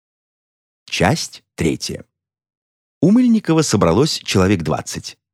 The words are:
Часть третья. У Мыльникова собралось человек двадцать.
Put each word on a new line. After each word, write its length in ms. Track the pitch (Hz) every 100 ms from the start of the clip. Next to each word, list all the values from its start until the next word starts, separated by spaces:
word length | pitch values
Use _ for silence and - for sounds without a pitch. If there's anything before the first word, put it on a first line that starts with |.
| _ _ _ _ _ _ _ _ -
Часть 540 | - 87 160 - - _ -
третья. 480 | 80 - - - - _ _ _ _ _ _ _ _ -
У 80 | 185
Мыльникова 520 | 233 247 220 - 160
собралось 580 | 151 104 85 90 151 -
человек 420 | - 101 92 98
двадцать. 560 | 78 76 - - - - _